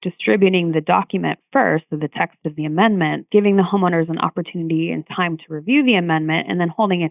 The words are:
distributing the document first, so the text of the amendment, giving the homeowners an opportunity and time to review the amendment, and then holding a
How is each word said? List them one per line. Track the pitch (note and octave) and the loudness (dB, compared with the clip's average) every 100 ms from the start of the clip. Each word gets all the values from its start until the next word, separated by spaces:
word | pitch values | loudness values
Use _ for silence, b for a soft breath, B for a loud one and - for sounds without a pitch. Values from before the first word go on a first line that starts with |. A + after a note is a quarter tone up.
distributing | F#3 - - G#3+ F#3+ F#3 E3+ | -10 -6 0 4 4 2 0
the | D#3+ | -2
document | D3+ F3+ F3+ F#3 E3 - _ | 2 0 0 -4 -4 -6 _
first, | C4+ G#3 D#3+ - | 0 2 0 -2
so | D3+ | -6
the | D3+ | -6
text | - - _ | -4 -6 _
of | D#3+ | -8
the | D3+ D3+ | -6 -4
amendment, | D#3 A3 G3 D#3 D3+ - | 2 2 2 0 -2 0
giving | G#3 G3+ G3 | 2 4 2
the | |
homeowners | F3+ G3+ F#3 E3 E3 | 2 2 2 0 -2
an | D#3+ | -2
opportunity | - - E3+ F3+ E3 D#3+ E3+ | -4 -4 -8 -6 -2 -2 -2
and | D#3+ - | -6 -8
time | - F3 D#3+ | -4 -4 -4
to | - | -10
review | D#3 E3 C#4 | -10 0 2
the | B3+ | 4
amendment, | G3+ F3 D#3+ D#3 E3 - | 2 2 0 0 -2 -2
and | F3+ | -2
then | E3+ | -2
holding | D#3+ G#3 F3 | 0 0 0
a | D#3+ | -2